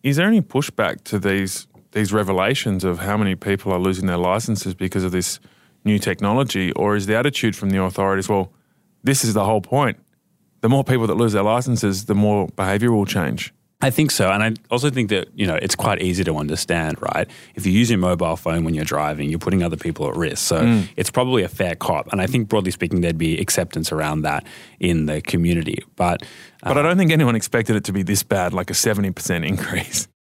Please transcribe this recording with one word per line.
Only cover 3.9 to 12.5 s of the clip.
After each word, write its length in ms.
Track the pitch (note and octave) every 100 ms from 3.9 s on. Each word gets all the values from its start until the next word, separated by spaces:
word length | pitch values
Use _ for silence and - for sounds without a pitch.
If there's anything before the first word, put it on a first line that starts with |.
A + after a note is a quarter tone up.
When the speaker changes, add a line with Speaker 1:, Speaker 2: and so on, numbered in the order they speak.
| F#2 F#2+
Speaker 1:
their 100 | F2
licences 560 | F2+ G2 - G#2 G2
because 320 | F2+ F2+ G2 F#2
of 80 |
this 260 | F2+ F2 - - _ _ _ G#2+
new 120 | G#2
technology? 760 | A2 F#2 G2+ A#2 A#2+ G2 F#2
Or 240 | - G2+ G#2
is 80 | G2
the 100 | G#2+
attitude 400 | C#3 C3+ A#2 G2
from 140 | G2
the 120 | F#2+
authorities, 460 | F#2 F2+ G2 G2 F2+
"Well, 240 | G2+ F#2 _ _ _ _ _
this 220 | A#2+ C3+
is 100 | B2+
the 120 | G#2+ G2
whole 160 | A2
point. 360 | F#2 C3+ C3+ - _ _ _ _ _ _
The 80 | A2+
more 160 | C#3
people 240 | C3+ C3 A2+
that 80 | F#2
lose 160 | A#2
their 100 | G#2
licences, 600 | G#2 A#2 C3 A#2 G#2 F#2+ G#2+
the 100 | G2+
more 340 | G#2 G#2 F#2+